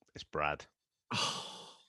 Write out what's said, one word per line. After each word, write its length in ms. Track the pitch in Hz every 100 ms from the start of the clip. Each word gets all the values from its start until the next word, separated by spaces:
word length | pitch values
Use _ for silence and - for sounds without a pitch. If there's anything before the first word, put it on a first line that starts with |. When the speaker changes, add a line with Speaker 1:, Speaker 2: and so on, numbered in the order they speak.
| _ -
Speaker 1:
It's 80 |
Brad. 420 | - 78 73 73 - _ _ _ -
Speaker 2:
Oh. 360 | - - - - - - -